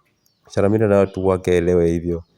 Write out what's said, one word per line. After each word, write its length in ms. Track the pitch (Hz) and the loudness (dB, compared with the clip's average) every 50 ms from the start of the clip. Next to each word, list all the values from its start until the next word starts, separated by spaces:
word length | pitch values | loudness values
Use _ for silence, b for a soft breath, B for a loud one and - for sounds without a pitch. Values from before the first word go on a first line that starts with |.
| _ _ _ _ _ _ _ _ _ _ | _ _ _ _ _ _ _ _ _ _
Chalamila 380 | - - 98 98 107 110 113 104 | -4 -2 0 0 0 0 2 2
na 100 | 101 101 | 2 2
watu 280 | 98 95 - 98 92 95 | 2 0 -2 -2 -2 0
wake 240 | 92 90 90 - | 0 0 0 0
aelewe 400 | 90 90 85 87 90 87 85 85 | 0 0 2 2 2 2 2 0
hivyo, 320 | 85 85 85 87 87 82 - _ _ | 0 -2 -4 -6 -6 -8 -10 _ _